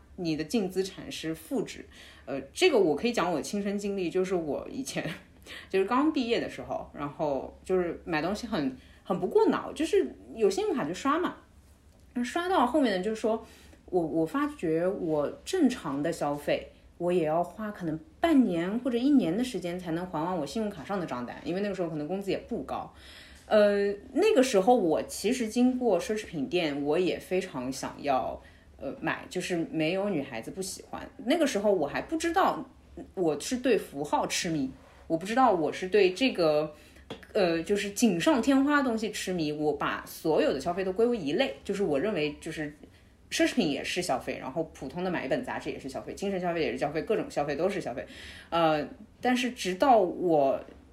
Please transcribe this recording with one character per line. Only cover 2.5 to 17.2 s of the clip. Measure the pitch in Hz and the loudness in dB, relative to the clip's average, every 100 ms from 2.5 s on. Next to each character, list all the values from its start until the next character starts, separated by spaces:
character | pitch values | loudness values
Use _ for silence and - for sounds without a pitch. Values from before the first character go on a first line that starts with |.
这 | - 370 | 2 4
个 | 254 | 6
我 | 175 139 | 4 2
可 | 240 | 0
以 | |
讲 | 220 175 | 0 0
我 | 156 | 0
亲 | - 208 | -2 -4
身 | 202 202 | -2 -2
经 | 196 196 | -4 -4
历， | 170 | -2
就 | 185 | 0
是 | 185 | 0
我 | 185 156 127 - | 0 -2 -4 -6
以 | - | -8
前， | - 170 160 180 - | -6 -6 -6 -8 -14
<laughs> | - - - - | -20 -18 -18 -4
就 | 190 | 0
是 | |
刚 | 190 247 311 | 2 2 2
毕 | 302 233 | 2 0
业 | 214 | 0
的 | - | -2
时 | - | -8
候， | 120 - - | -6 -6 -8
然 | - 143 | -8 -8
后 | 143 151 135 - - | -4 -2 -2 -4 -10
就 | - 185 | -2 0
是 | 170 143 | 0 -4
买 | - 156 | -4 -2
东 | 160 | 0
西 | 208 226 | -4 -4
很， | 196 135 - - - | -2 -2 -4 -14 -12
很 | - 180 | -4 -2
不 | 381 | 2
过 | 415 403 | 4 4
脑， | 196 - | 2 -2
就 | - 320 | -4 0
是 | 392 262 - 240 | 2 2 -4 -14
有 | 247 220 | 2 2
信 | 381 427 | 2 0
用 | |
卡 | 277 | 0
就 | 151 | -2
刷 | 185 277 320 | -2 0 2
嘛， | 349 - - - - - - - - 247 | 0 -4 -18 -20 -20 -20 -20 -20 -10 -6
刷 | 240 339 359 | -2 -2 2
到 | 359 240 | 4 4
后 | 311 | 4
面 | 247 185 | 2 2
呢， | |
就 | 202 | -2
是 | 220 | -2
说 | 220 220 - - - - - | 0 0 -4 -20 -20 -20 -2
我， | 180 | 0
我 | 160 160 | 0 0
发 | 160 - 294 | 0 0 -2
觉 | - 175 160 180 | -2 -2 0 0
我 | 196 170 151 139 - | 0 0 0 0 -4
正 | - 381 262 | -4 2 2
常 | - 151 139 | 2 -4 -2
的 | 156 | -2
消 | 165 147 147 | -2 -2 -2
费， | - 147 - - - - | -2 -2 -4 -18 -20 -6
我 | 175 | 0
也 | 180 | 2